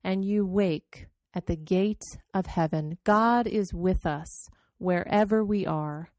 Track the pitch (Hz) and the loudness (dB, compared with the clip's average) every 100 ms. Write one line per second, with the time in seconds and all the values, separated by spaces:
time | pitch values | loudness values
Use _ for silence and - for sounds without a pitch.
0 | 185 196 196 208 196 190 196 156 _ - | -2 -2 0 0 2 2 2 0 _ -20
1 | - _ _ 180 - 160 156 185 202 214 | -20 _ _ -8 -4 -6 0 2 2 -2
2 | - - _ 190 180 - 160 160 151 170 | -10 -16 _ -4 -2 0 0 0 -4 -4
3 | - 208 226 240 226 214 190 175 185 185 | 2 4 4 4 2 -2 -2 -2 0 0
4 | 170 147 165 - - _ _ _ 185 175 | -2 -4 -8 -16 -18 _ _ _ -2 0
5 | - 208 208 220 208 208 180 156 151 147 | 2 2 4 2 2 0 0 -2 -4 -6
6 | 165 | -12